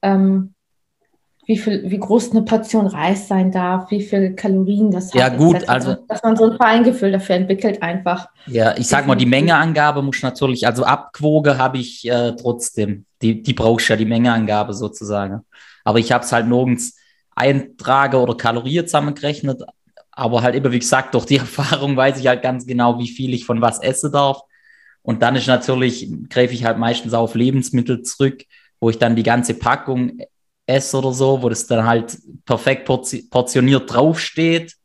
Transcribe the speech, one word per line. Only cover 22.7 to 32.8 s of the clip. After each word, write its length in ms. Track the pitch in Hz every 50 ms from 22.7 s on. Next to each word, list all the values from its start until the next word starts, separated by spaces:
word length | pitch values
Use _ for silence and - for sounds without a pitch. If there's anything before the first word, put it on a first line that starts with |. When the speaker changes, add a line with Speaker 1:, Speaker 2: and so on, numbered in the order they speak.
| 127 120 120 120 120 120
Speaker 2:
wie 80 | 123
viel 260 | 117 - - 131 131 123
ich 120 | 117 -
von 160 | - 120 113
was 180 | 117 117 113 -
essen 300 | - 127 131 - - 151
darf. 300 | 143 143 139 139 139 - _ _ _ _ _ _ _ _ _ _ _ _ _
Und 200 | - 117 107 117
dann 140 | 117 131
ist 100 | 131 117
natürlich, 640 | 135 127 120 - - 131 127 127 127 - - - - - - - -
greife 240 | - 127 123 123 123
ich 120 | 120 117
halt 120 | 117 113
meistens 360 | - 117 117 120 120 - 117 113
auf 200 | 117 117 110 -
Lebensmittel 680 | 113 120 131 135 135 123 - - 123 120 123 127 120 -
zurück, 400 | - - - 139 135 135 - - _ _ _ _ _ _ _
wo 80 | - 117
ich 100 | 113 113
dann 160 | 123 117 117
die 80 | 113 110
ganze 300 | 110 117 123 123 - 113
Packung 680 | - - 120 131 135 - - 131 127 123 120 - - - _ _ _ _ _ _ _ _
esse 300 | - 131 135 131 - -
oder 160 | 135 131 135 127
so, 280 | 127 135 135 135 131
wo 60 | 123
das 180 | 120 113 - -
dann 200 | - 123 113 110
halt 320 | 117 117 117 113 - - - _ - - - _
perfekt 420 | - 127 113 - 135 135 131